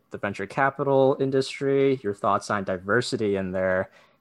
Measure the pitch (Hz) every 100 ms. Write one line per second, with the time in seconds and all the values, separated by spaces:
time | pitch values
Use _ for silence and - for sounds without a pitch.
0 | _ 101 101 98 98 - 135 - 139 135
1 | 135 139 135 135 - - 139 139 139 131
2 | 101 101 107 101 - 104 95 92 95 117
3 | - 117 104 98 95 92 92 92 95 -
4 | _ _